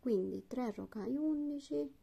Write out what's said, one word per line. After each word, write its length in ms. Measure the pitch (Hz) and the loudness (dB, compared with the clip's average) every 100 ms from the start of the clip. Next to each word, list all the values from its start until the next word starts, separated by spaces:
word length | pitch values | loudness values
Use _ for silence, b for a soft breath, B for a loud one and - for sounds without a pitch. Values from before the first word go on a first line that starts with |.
quindi 460 | 254 208 190 190 - | 4 4 4 -2 -4
tre 260 | 247 247 | -2 -2
rocaille 460 | 202 190 220 202 277 | -2 -8 -6 -2 0
undici 760 | 311 302 294 285 285 294 285 - | 2 2 0 -4 -2 0 0 -6